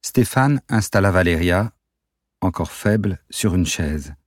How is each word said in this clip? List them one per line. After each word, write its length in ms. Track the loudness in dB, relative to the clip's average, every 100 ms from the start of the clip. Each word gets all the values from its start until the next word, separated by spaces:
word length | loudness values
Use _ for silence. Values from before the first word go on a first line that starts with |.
Stéphane 600 | -2 0 0 2 2 0 _
installa 440 | -2 0 0 2
Valeria, 600 | 2 2 2 2 0 0 _ _ _ _ _ _ _
encore 320 | -4 -4 -8
faible, 500 | -2 0 0 0 -6 _
sur 260 | -4 0 0
une 100 | 0
chaise. 500 | -2 -4 -4 -8 -18